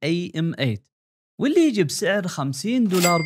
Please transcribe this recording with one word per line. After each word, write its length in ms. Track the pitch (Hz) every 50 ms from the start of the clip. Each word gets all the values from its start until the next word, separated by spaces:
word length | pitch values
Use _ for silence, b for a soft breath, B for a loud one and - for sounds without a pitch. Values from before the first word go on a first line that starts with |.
| -
اي 280 | 156 170 175 180 - - 160
ام 140 | 165 165 - -
ايت، 300 | 139 123 107 101 - _ _ _ _ _ _ _ _ _ _ -
واللي 180 | 226 285 339 359
يجي 240 | 330 302 226 208 170
بسعر 440 | 143 - - 214 180 196 208 180
خمسين 600 | 175 - - 135 139 127 - - 214 247 262 226
دولار 320 | 196 185 180 175 175 170 165 156